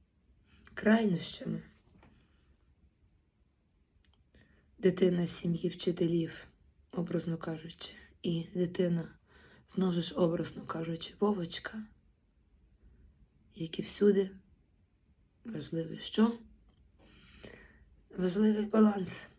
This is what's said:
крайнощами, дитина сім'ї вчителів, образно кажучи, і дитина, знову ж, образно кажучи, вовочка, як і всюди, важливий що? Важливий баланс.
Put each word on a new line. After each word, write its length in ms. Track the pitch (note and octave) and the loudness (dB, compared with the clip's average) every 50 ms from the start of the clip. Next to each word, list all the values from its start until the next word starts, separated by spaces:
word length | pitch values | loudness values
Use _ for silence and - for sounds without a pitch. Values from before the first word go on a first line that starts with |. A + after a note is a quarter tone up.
| _ _ _ _ _ _ _ _ _ _ _ - - - - | _ _ _ _ _ _ _ _ _ _ _ -20 -20 -18 -6
крайнощами, 880 | - - G#3+ A3 A#3 A3+ G3+ F3 - - - - - - - - - - - - _ _ _ - - - - _ _ _ _ _ _ _ _ _ _ _ _ _ _ _ _ _ _ _ _ _ _ _ _ _ _ _ _ _ _ _ _ _ _ _ _ _ _ _ _ _ _ _ _ _ - - _ _ _ _ _ _ | 0 4 4 4 6 4 2 0 0 -2 -6 -8 -8 -6 -6 -6 -6 -8 -14 -20 _ _ _ -20 -20 -20 -20 _ _ _ _ _ _ _ _ _ _ _ _ _ _ _ _ _ _ _ _ _ _ _ _ _ _ _ _ _ _ _ _ _ _ _ _ _ _ _ _ _ _ _ _ _ -20 -20 _ _ _ _ _ _
дитина 500 | - - F#3 F3 - F#3+ F3+ F3 F3 E3+ | 2 2 2 4 4 4 4 4 2 0
сім'ї 420 | E3 - - - F3 E3+ E3 - E3+ | -2 -4 -4 -2 -2 -2 0 -2 -4
вчителів, 760 | - - - F#3 E3+ - F3 E3 E3+ E3+ E3 - - - - - _ _ _ _ _ _ _ _ | -4 -2 -2 -2 0 0 0 2 2 0 0 -2 -6 -12 -18 -20 _ _ _ _ _ _ _ _
образно 460 | - - E3+ - F3 E3 - E3+ E3 | -6 -6 -4 -2 -2 -2 -2 -2 -4
кажучи, 560 | D#3+ - F3 D#3+ D#3 - E3+ - - - - - - - - - _ | -6 -6 -8 -8 -8 -10 -14 -14 -12 -14 -14 -14 -16 -20 -20 -14 _
і 240 | - F#3 E3 E3 E3 - - | -4 -4 -4 -4 -4 -4 -2
дитина, 680 | F3+ F3+ E3+ F3+ - F3+ F3 F3 E3+ E3 - - - _ _ - - - - - - - - | -2 -2 0 0 0 0 2 0 -2 -4 -6 -12 -20 _ _ -20 -20 -20 -20 -20 -20 -18 -6
знову 320 | - F#3 G3 F#3 E3+ F3 | -2 0 0 2 2 0
ж, 140 | E3 - - | -2 -2 0
образно 500 | - F3+ E3 E3+ E3+ D#3+ - - - - | 2 2 2 2 0 -4 -6 -8 -10 -10
кажучи, 480 | - - D#3+ E3 E3 E3 E3 - - - - | -8 -8 -6 -6 -6 -6 -6 -8 -8 -4 0
вовочка, 640 | G3+ G#3 G#3 F#3 E3+ E3 - - - - - A3 G#3+ - - _ _ _ _ _ _ _ _ _ _ _ _ _ _ _ _ _ - - - - - - _ _ - _ _ _ _ _ - | 2 2 2 0 -2 -6 -6 -8 -10 -10 -12 -12 -14 -14 -18 _ _ _ _ _ _ _ _ _ _ _ _ _ _ _ _ _ -20 -20 -20 -20 -20 -20 _ _ -20 _ _ _ _ _ -12
як 240 | - E3 - - - | -10 -10 -8 -6 -8
і 20 | |
всюди, 480 | - - - - G3+ G#3 F#3+ G3 G3 F#3+ - - - _ _ _ _ _ _ _ _ _ _ _ _ _ _ _ _ _ _ _ - | -8 -6 0 4 6 6 6 6 2 0 -4 -14 -20 _ _ _ _ _ _ _ _ _ _ _ _ _ _ _ _ _ _ _ -14
важливий 540 | A#3 A3 D3+ C3+ - E3 E3 E3 E3 - - | -10 -8 -8 -8 -6 -4 -6 -6 -6 -8 -10
що? 400 | - - - G#3+ A3 A#3 A#3 - - - - - _ _ _ _ _ _ _ _ - - - - - - - - - - - - - - - - - - - _ _ - - | -10 -2 4 4 4 4 4 -2 -10 -20 -20 -20 _ _ _ _ _ _ _ _ -20 -20 -20 -20 -20 -20 -20 -20 -20 -20 -20 -20 -20 -20 -20 -20 -20 -20 -20 _ _ -12 -4
Важливий 480 | F#3 F3+ F3+ F3 G#3 G#3+ G#3+ G#3+ G#3+ G#3+ | -2 -2 0 2 4 4 4 4 2 0
баланс. 600 | G#3+ - A3 A3 G#3 G3+ G3+ F3+ - - - - - - | 2 6 6 6 6 6 2 -2 -4 -6 -8 -10 -14 -18